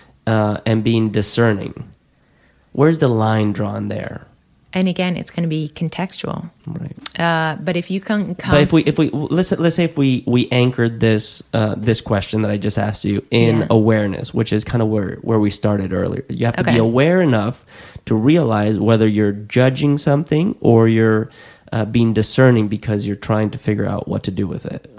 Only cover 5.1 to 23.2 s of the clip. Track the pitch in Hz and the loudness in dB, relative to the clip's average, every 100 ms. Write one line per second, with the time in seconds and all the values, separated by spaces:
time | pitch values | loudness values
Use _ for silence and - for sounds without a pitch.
5.1 | 170 - - 165 156 151 - 165 - 185 | -4 -6 -4 -4 -2 -6 -6 -6 -4 -8
6.1 | - - - 170 - - - - - - | -8 -8 -8 -10 -16 -12 -10 -10 -10 -10
7.1 | - 170 165 160 151 156 175 175 190 - | -4 0 0 -2 -4 -4 -4 -4 -6 -2
8.1 | 208 170 180 - 151 147 165 - 151 151 | -4 -2 -6 2 4 4 4 2 0 0
9.1 | 143 151 165 180 - 165 165 165 147 139 | -2 -2 -2 0 0 0 2 -2 2 0
10.1 | 127 - 123 123 123 123 127 117 113 113 | 0 0 0 2 2 2 2 -2 2 2
11.1 | 107 - - - 113 107 - 110 110 - | 2 -2 -8 -4 -2 0 0 0 -2 0
12.1 | 104 - 107 107 104 101 101 101 101 104 | -2 -2 -2 -2 -2 -2 -2 -4 -4 -2
13.1 | 101 - 98 113 110 - 113 107 110 101 | -4 0 2 4 2 2 4 4 2 0
14.1 | 95 - 120 113 107 - 120 107 107 92 | -4 -6 -4 -2 -2 -2 -2 0 -2 -4
15.1 | - - 113 104 - 107 104 95 92 92 | -6 -2 2 0 0 -2 -2 -2 -2 -2
16.1 | 90 - - 117 175 - 113 113 120 151 | -4 -8 -4 -2 -2 0 2 2 2 2
17.1 | 185 165 113 104 123 _ - - - - | 2 2 2 -2 -6 _ -20 -20 -20 -4
18.1 | 110 120 165 131 107 104 110 107 113 110 | 0 4 2 2 0 0 0 2 4 4
19.1 | 104 104 101 104 123 127 131 143 143 - | 2 0 -2 -2 2 2 2 0 0 2
20.1 | 143 170 151 185 - - 117 113 110 113 | 0 0 0 0 0 4 6 6 4 4
21.1 | 110 113 - - - - 113 107 120 113 | 2 -2 -10 -20 -20 -8 -6 -2 0 2
22.1 | 107 107 - 131 120 107 101 - 107 107 | 0 0 4 4 4 0 -4 -4 -4 -4
23.1 | 98 | -6